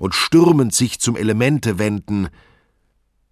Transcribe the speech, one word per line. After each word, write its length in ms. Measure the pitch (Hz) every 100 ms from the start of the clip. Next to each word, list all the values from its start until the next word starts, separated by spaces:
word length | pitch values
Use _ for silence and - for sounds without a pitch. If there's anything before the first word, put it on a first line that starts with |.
und 160 | 95 -
stürmend 580 | - 165 175 156 120
sich 240 | - 123 -
zum 160 | 123
Elemente 640 | 117 110 107 127 147 117 92
wenden, 500 | 107 104 - 104 90 - _ _ _ _ _ _ _ _ _